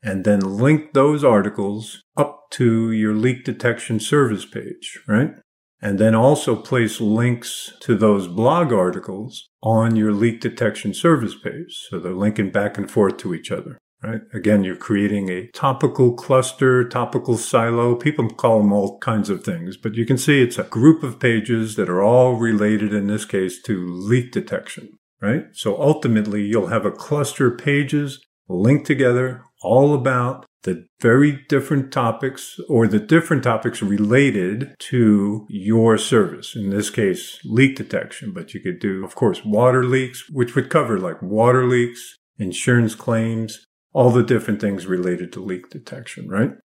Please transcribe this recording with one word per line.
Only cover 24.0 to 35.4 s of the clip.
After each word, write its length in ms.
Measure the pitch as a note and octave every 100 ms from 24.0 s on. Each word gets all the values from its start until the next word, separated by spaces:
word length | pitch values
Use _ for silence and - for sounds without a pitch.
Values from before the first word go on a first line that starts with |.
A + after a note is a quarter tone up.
| G2 B2+ B2
detection, 680 | A2 - G2 - - - _ _ _
right? 240 | G2 C#3 -
So 260 | - A2 G2
ultimately, 640 | D3 D3+ B2+ A2 G#2 G#2
you'll 240 | G2+ A2 F2+
have 180 | A2 G2
a 60 |
cluster 560 | - - D3 C#3 - C3
of 120 | B2
pages 600 | D3 C#3+ C#3 D3+ C#3+ C3+ _ _ _
linked 400 | F2+ G#2+ C#3+ -
together, 560 | C3+ C3 B2 B2+ B2 _ _
all 320 | F2+ A#2 C#3+
about 520 | D3 B2+ B2+ B2 C3 - _
the 220 | - F2 - _
very 440 | A#2+ B2 D3 C#3 _
different 440 | C#3 C3 C#3+ C3
topics 680 | - A#2+ A2+ C3+ C3 - - -
or 200 | C3+ A2
the 120 | G#2
different 440 | G#2 D#3+ D#3+ D3
topics 380 | B2 A2 A#2+ -
related 920 | G#2 G2+ G#2 B2 C#3+ G#2 F2+ G#2+ C3+ _
to 680 | - B2+ A2+ G#2 G2+ G#2+